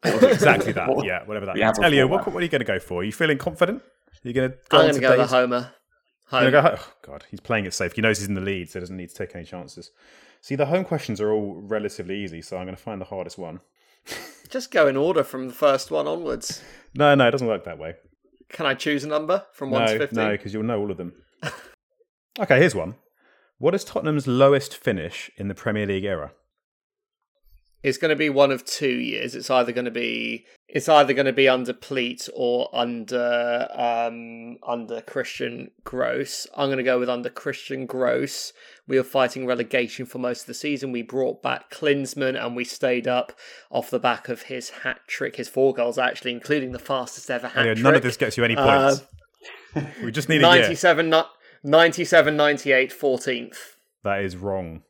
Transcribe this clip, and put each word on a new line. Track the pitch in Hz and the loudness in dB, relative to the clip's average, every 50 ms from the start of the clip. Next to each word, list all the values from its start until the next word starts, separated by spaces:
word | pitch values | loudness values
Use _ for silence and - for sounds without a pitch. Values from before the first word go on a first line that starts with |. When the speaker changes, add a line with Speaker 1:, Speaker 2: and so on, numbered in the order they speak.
| - | 0
Speaker 1:
Exactly | - - 220 240 277 247 160 202 151 123 - - 113 101 | 0 4 6 6 6 6 4 4 4 4 4 2 -2 -4
that, | 95 87 - | -4 -2 -2
Speaker 2:
<laughs> | 131 | -2
What | 113 110 | -2 -2
Speaker 1:
yeah, | 98 90 90 - | -4 -4 -6 -6
whatever | - 107 107 98 95 | -8 -8 -8 -6 -6
that | 92 | -2
Speaker 2:
the | 101 | 0
Speaker 1:
means. | 104 110 113 - | 2 2 2 4
Speaker 2:
Apple | 208 | 2
Speaker 1:
Elio, | 170 147 139 131 131 | 4 6 6 4 4
Speaker 2:
format. | 170 196 - 208 | 4 0 -2 -2
Speaker 1:
what, | 175 | -4
what | 180 | -4
are | 175 | -4
you | 165 | -2
gonna | 156 135 120 | -2 -2 0
go | 104 101 92 | 0 -4 -4
for? | - - 90 87 | -4 -6 -6 -4
Are | 90 | -4
you | 107 | -6
feeling | 107 - 170 156 151 135 | -2 -2 0 0 0 -2
confident? | - 175 160 - 175 175 214 - | -2 -8 0 0 0 0 0 -8
Are | - _ _ _ _ _ - _ _ 123 | -10 _ _ _ _ _ -20 _ _ -4
you | 120 | -2
gonna | 131 131 131 131 - _ _ | -2 -2 -2 -4 -8 _ _
go | |
Speaker 3:
I'm | - 156 | 6 6
Speaker 1:
on | 160 156 | 8 6
Speaker 3:
gonna | 143 | 4
Speaker 1:
to | 135 | 4
Speaker 3:
go | 123 131 | 4 6
with | 127 123 | 6 6
Speaker 1:
Dave's? | 123 123 | 6 4
Speaker 3:
Homer. | 127 127 127 123 123 123 123 127 - _ _ _ _ _ _ _ _ _ _ _ | 4 4 4 4 0 -2 -4 -6 -16 _ _ _ _ _ _ _ _ _ _ _
Speaker 1:
You're | - 127 123 131 | 0 4 4 6
gonna | 127 147 | 6 6
Speaker 3:
Home. | 139 170 | 6 4
Speaker 1:
go | 98 92 | 2 0
ho-, | |
oh, | - - _ _ - - | -10 -18 _ _ -20 -20
God, | 71 73 - _ | -20 -20 -18 _
he's | - 98 | -18 -18
playing | _ - 117 110 98 | _ -2 -2 -2 -2
it | 90 - | -4 -4
safe. | - - 87 - | -4 -4 -4 -2
He | - | 2
knows | 110 113 107 101 | 2 2 2 2
he's | 101 95 | -2 -4
in | 101 | -4
the | 98 | -4
lead, | 92 98 98 92 87 80 | -2 -4 -4 -6 -8 -10
so | - 95 | -10 -12
he | |
doesn't | 90 87 95 92 | -12 -10 -12 -14
need | 90 85 | -14 -14
to | - | -10
take | - 101 87 - | -12 -12 -10 -10
any | 90 82 | -16 -16
chances. | - - 90 87 - - - 85 - _ _ _ _ _ _ _ _ _ _ | -14 -14 -14 -14 -16 -18 -20 -20 -20 _ _ _ _ _ _ _ _ _ _
See, | _ - 139 | _ -8 -2
the | 139 147 135 | -2 0 0
home | 160 185 190 | 0 -2 0
questions | - 175 147 - - 110 95 | -2 -4 -6 -4 -6 -4 -2
are | 107 107 | 0 0
all | 107 107 104 101 95 80 | 0 0 -2 -4 -10 -12
relatively | 104 98 110 107 104 101 - - 95 87 95 104 101 | -8 -6 -6 -4 -4 -6 -8 -8 -10 -8 -8 -8 -8
easy, | 92 80 82 | -10 -12 -14
so | 82 - 98 92 | -14 -12 -10 -10
I'm | 92 | -10
gonna | 92 92 - | -10 -12 -14
find | _ 117 107 98 | _ -12 -12 -12
the | 92 | -12
hardest | - 104 95 90 87 - - | -10 -10 -10 -10 -10 -12 -14
one. | 90 82 80 92 _ _ _ _ _ _ _ _ _ | -14 -12 -14 -16 _ _ _ _ _ _ _ _ _
<laughs> | - - - - - - _ _ - | -16 -16 -14 -14 -18 -20 _ _ -10
Speaker 3:
Just | - 262 240 - | -10 -10 -10 -2
go | - 175 156 139 | 2 4 4 4
in | 131 135 | 4 2
order | 143 170 185 160 139 | 0 0 2 0 -2
from | - - 131 127 127 | -2 -6 -12 -12 -12
the | 120 | -6
first | - 151 147 135 135 - - | 2 2 2 2 2 -2 -4
one | 160 156 147 147 | -4 -4 -2 -4
onwards. | 160 170 170 151 127 117 - - - - - - - - _ _ _ | -6 -6 -6 -6 -8 -6 -8 -10 -12 -12 -14 -20 -20 -20 _ _ _
Speaker 1:
No, | - 147 147 143 | 4 6 6 8
no, | 139 131 120 | 8 6 4
it | |
doesn't | 143 135 127 113 | 4 2 0 0
work | 110 95 - | -2 -2 -4
that | 90 82 73 | -10 -14 -12
way. | 76 82 85 - _ _ _ _ _ _ _ _ _ _ | -12 -14 -14 -14 _ _ _ _ _ _ _ _ _ _
Speaker 3:
Can | - - 170 | -12 -4 -2
I | 143 135 | -2 -2
choose | 127 - 156 147 143 131 | 0 -2 -2 -2 -2 -2
a | 151 | -2
number | 151 151 156 156 180 196 196 _ _ | -4 -4 0 0 -2 -2 -2 _ _
from | - 143 135 | -12 -6 -2
Speaker 1:
No, | 135 127 | 0 2
Speaker 3:
one | 117 113 | 2 2
to | 110 110 | 2 0
fifteen? | 110 - 117 113 110 | -2 -2 -2 -2 0
Speaker 1:
no, | 107 104 104 | 0 -2 -2
'cause | - 104 98 | -6 -8 -6
you'll | 110 107 | -6 -4
know | 117 120 104 | -2 -2 -2
all | 104 104 | -2 -4
of | 95 85 | -6 -8
them. | 90 87 - _ _ _ _ _ | -10 -12 -12 _ _ _ _ _
<laughs> | - 147 - - - - - _ _ _ _ _ _ _ _ _ _ _ _ - | -12 -12 -12 -12 -20 -20 -20 _ _ _ _ _ _ _ _ _ _ _ _ -8
Okay, | 214 - 139 127 | 2 4 6 6
here's | 156 - 104 | 6 4 2
one. | 98 80 87 107 _ _ _ _ _ _ _ _ _ _ _ _ _ | -2 -6 -8 -10 _ _ _ _ _ _ _ _ _ _ _ _ _
What | 120 151 180 | -2 0 0
is | 196 - | 0 -6
Tottenham's | - - - - 156 151 147 135 135 | -4 -6 -4 -2 -2 -2 -2 -2 0
lowest | 123 127 135 139 143 135 135 - - - | 4 6 6 6 6 4 0 -4 -14 -6
finish | - - 107 90 76 87 - - - - _ - | -2 -2 -2 -2 -4 -8 -10 -12 -16 -16 _ -10
in | 98 101 | -8 -8
the | 95 | -8
Premier | - - 117 104 107 104 98 | -6 -4 -4 -2 -2 -2 -2
League | 98 95 95 | -2 -2 -2
era? | 101 95 82 71 71 - _ _ _ _ _ _ _ _ _ _ _ _ _ _ _ _ _ _ _ _ _ _ _ _ _ _ _ _ _ | -4 -4 -4 -6 -10 -14 _ _ _ _ _ _ _ _ _ _ _ _ _ _ _ _ _ _ _ _ _ _ _ _ _ _ _ _ _
Speaker 3:
It's | - 139 131 - | -4 -4 -2 0
gonna | - 160 156 | 0 0 0
be | 139 156 151 | 0 0 0
one | 139 135 139 139 | 4 4 4 4
of | 135 123 - | 4 -2 -4
two | - - - 151 135 127 123 | -10 -8 -2 -2 -2 -2 -2
years. | 123 120 113 110 117 123 123 | -4 -4 -4 -6 -6 -6 -8
It's | 113 - - | -10 -4 0
either | 131 127 123 120 | 2 2 2 2
gonna | 117 123 123 123 | -2 -4 -6 -4
be, | 117 120 117 117 117 117 117 117 117 117 _ _ _ _ _ _ | -6 -4 -4 -4 -4 -6 -6 -8 -8 -10 _ _ _ _ _ _
it's | - - 127 - | -6 -4 2 6
either | 156 147 143 127 139 | 8 8 8 6 4
gonna | 127 139 135 123 | 2 2 2 4
be | 131 135 131 | 6 6 6
under | 131 127 127 120 123 | 6 4 0 -4 -6
Pleat | _ - - 143 131 123 120 123 - - - - | _ -8 -6 -4 -4 -4 -4 -6 -10 -14 -14 -6
or | - 127 123 120 123 127 - - | -2 -2 0 0 0 -2 -2 -2
under, | 123 120 120 120 117 110 101 127 123 120 120 120 120 120 120 120 120 123 - - | -2 -2 -2 -4 -8 -8 -4 -4 -2 0 0 0 0 0 0 -2 -2 -4 -6 -4
um, | 127 123 120 117 117 117 117 117 117 117 117 117 117 117 117 120 - - - | -2 -2 0 0 0 -2 -4 -6 -10 -16 -16 -16 -16 -16 -16 -18 -16 -8 -8
under | 120 120 113 107 117 113 | -8 -8 -6 -10 -10 -12
Christian | - - - 139 127 - - - 131 120 120 123 131 - _ _ _ | -12 -8 -8 -8 -8 -6 -8 -8 -8 -8 -8 -10 -16 -16 _ _ _
Gross. | - - 127 127 120 123 127 143 135 - - - - - | -12 -6 -4 -4 -2 -2 -4 -6 -6 -8 -12 -12 -12 -6
I'm | - 143 139 | -4 -2 -2
gonna | 139 131 123 | -2 -2 0
go | 131 127 123 | 0 0 0
with | 123 123 | 0 -2
under | 123 120 123 123 | -4 -4 -6 -10
Christian | - - - 147 127 - - - 143 135 131 120 | -10 -8 -8 -8 -8 -8 -10 -12 -10 -10 -10 -8
Gross. | 135 127 127 123 123 131 139 139 - - - - - _ - - - _ _ - | -4 -2 0 0 0 0 -2 -4 -6 -10 -12 -14 -16 _ -20 -20 -20 _ _ 0
We | 135 131 | 0 0
were | 123 | 0
fighting | 127 - 135 131 123 - 131 131 123 | 0 0 0 0 0 0 -6 -4 -4
relegation | 127 120 120 117 - 127 123 113 - - 131 | -2 -2 -4 -2 0 -2 -2 -2 -6 -12 -12
for | 120 - 127 | -12 -10 -6
most | 127 123 123 - | -6 -6 -6 -6
of | - - | -10 -16
the | 120 | -14
season. | - - 147 147 131 135 135 | -8 -6 -6 -4 -4 -6 -6
We | 123 120 | -6 -8
brought | 117 - 120 135 131 127 - - | -8 -6 -4 -2 -2 -2 -4 -4
back | - 135 127 - - _ | -4 -4 -4 -4 -6 _
Klinsmann | - - - 147 143 139 139 127 - 143 135 131 131 120 | -14 -4 0 0 0 0 0 -6 -4 -4 -2 -2 -2 -4
and | 113 120 120 | -6 -6 -6
we | 123 123 | -6 -8
stayed | 120 - - - 127 123 123 117 127 | -8 -6 -4 -2 0 0 0 0 0
up | 123 127 120 - - _ - - - - - _ | 0 0 -2 -4 -10 _ -20 -20 -20 -20 -20 _
off | - 127 113 - | -6 -6 -6 -2
the | - 120 | -4 0
back | 123 127 120 - - - | 0 0 0 0 -4 -10
of | 120 113 - | -10 -10 -10
his | - 131 127 120 - | -12 -12 -12 -12 -12
hat | - - - 131 127 - _ _ | -16 -10 -8 -8 -8 -8 _ _
trick, | - - 135 123 123 - | -8 -6 -6 -8 -6 -8
his | 120 - | -12 -6
four | - 131 135 135 123 | 0 2 2 2 2
goals | 123 120 120 117 123 | 2 -2 -2 0 0
actually, | 127 123 123 - - 127 120 | -2 -2 -2 -4 -8 -8 -8
including | 120 - - 147 151 131 127 | -8 -4 -2 -2 -2 -2 -6
the | 127 120 | -10 -12
fastest | - - 139 131 123 120 - - - - | -6 -4 -4 -4 -4 -6 -12 -18 -8 -6
ever | 131 120 120 123 | -6 -6 -6 -4
hat | - 135 | -2 0
Speaker 1:
Elio, | 117 117 110 | 0 2 0
Speaker 3:
trick. | 110 120 | 4 4
Speaker 1:
none | 135 151 | 6 6
of | 156 120 | 6 4
this | 123 113 | 0 -2
gets | - 139 110 - - | -2 -4 -2 0 0
you | 120 | 0
any | 117 117 | 0 2
Speaker 3:
Uh, | 143 139 135 139 139 135 139 135 135 - _ - - _ _ _ _ _ - - - - _ - | 2 4 4 4 6 4 4 2 0 -4 _ -20 -20 _ _ _ _ _ -20 -20 -20 -20 _ -8
Speaker 1:
points. | 156 143 - - - 220 | -8 -8 -8 -12 -10 -10
We | 117 | -6
just | 113 151 147 - | -6 -6 -2 0
need | 160 156 160 | 2 6 8
a | 170 | 8
year. | 175 175 | 8 8
Speaker 3:
ninety-seven, | 117 104 165 - - 180 165 147 165 160 | 6 4 2 4 4 4 4 4 2 4
ni-, | 160 160 165 - _ _ _ - _ _ _ | 4 2 2 0 _ _ _ -20 _ _ _
ninety-seven, | 143 147 160 170 170 160 180 175 139 - 165 147 147 156 | 4 6 8 6 6 4 0 -2 4 6 6 6 6 4
ninety-eight, | 151 147 147 147 135 - 143 135 131 131 127 | 2 2 2 2 0 2 2 4 4 4 0
fourteenth. | - - - 143 127 123 - 139 127 120 120 - - - - - _ _ _ _ _ _ _ | -4 -2 0 0 0 0 -2 -4 -4 -4 -6 -12 -16 -18 -20 -20 _ _ _ _ _ _ _
Speaker 1:
That | 101 98 98 101 | -2 -2 -2 -2
is | 95 87 | -4 -6
wrong. | 90 92 101 95 95 92 82 80 80 _ | -6 -4 -4 -4 -4 -4 -8 -12 -14 _